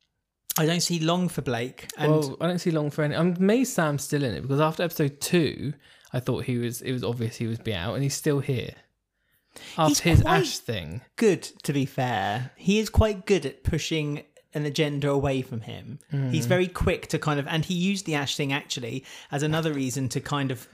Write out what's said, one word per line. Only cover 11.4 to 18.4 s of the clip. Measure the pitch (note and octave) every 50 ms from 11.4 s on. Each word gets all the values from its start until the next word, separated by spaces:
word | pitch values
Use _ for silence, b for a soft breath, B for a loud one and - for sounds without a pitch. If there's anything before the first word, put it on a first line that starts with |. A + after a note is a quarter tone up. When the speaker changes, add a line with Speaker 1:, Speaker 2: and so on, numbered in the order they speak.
| - - - - -
Speaker 1:
to | - C#3+
be | C#3+ C3
fair. | B2+ - - C3 B2 A#2+ G2+ F#2+ G2+ G#2 A#2 B2+ C3 -
He | _ - F3 G3+ G#3+
is | A3 G#3
quite | - - A3 A3 G#3 F#3+ F3+
good | - G3+ F3+ C#3+
at | C3+ - - _
pushing | - F3 D3+ - - E3 D#3+ D3+ D3 D3 D3 - _ _ - _ _ _
an | D3+ D3
agenda | D3+ C3+ - D#3 D3 D3 C#3+ C#3 C#3+
away | C#3+ C#3 C#3 C#3+ C3+ C3+
from | B2+ - B2+ A2+
him. | A2 - G#2+ G2 - A#2 A2+ - - _
Speaker 2:
Mm. | - C#3 C3+ B2+
Speaker 1:
He's | B2+ - -
very | A#2+ F3+ F3+ F3+ F3
quick | - - - G3 F3 - - -
to | - D3+
kind | - D#3+ D3 C#3+
of, | C3+ D#3+
and | E3+ D#3+ D#3
he | - F#3
used | F3 F3 F#3+ G3+ F#3+ -
the | - D#3
Ash | D3 C#3+ C3 -
thing | -